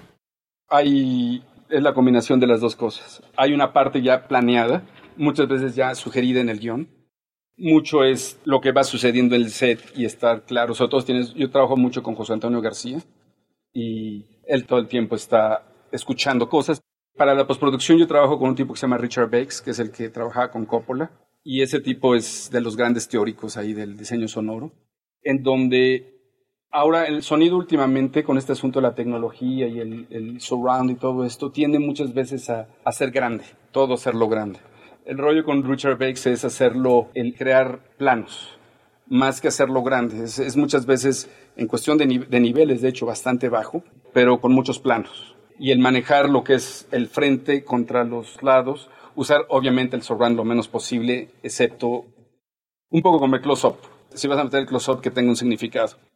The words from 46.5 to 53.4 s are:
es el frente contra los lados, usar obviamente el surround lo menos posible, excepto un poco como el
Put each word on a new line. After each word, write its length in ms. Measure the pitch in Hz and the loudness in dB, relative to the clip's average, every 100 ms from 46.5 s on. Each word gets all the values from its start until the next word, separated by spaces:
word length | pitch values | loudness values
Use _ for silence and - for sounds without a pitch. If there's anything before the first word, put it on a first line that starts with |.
es 340 | 131 - - - | 2 0 -14 -6
el 160 | 131 117 | -4 -4
frente 560 | - 143 131 135 143 | -2 0 0 0 -2
contra 400 | 139 123 120 123 | -2 -4 -2 -2
los 400 | 120 120 110 - | -2 -6 -12 -6
lados, 480 | 135 131 127 143 - - - | 2 4 2 -6 -10 -20 -16
usar 320 | - 131 147 156 | -6 0 2 2
obviamente 460 | 139 131 127 127 | 0 2 0 0
el 80 | 123 | -4
surround 340 | - 110 120 113 | -4 0 0 0
lo 60 | |
menos 220 | 113 120 110 | 0 -2 -2
posible, 600 | 117 - 123 117 123 - _ | -6 -6 -4 -2 -4 -6 _
excepto 600 | 117 - 123 - 120 123 - _ _ _ _ _ _ _ _ | -10 -2 -2 0 -6 -6 -10 _ _ _ _ _ _ _ _
un 100 | 170 | 0
poco 200 | 185 160 | 4 4
como 160 | 135 | 4
el 60 | 135 | 0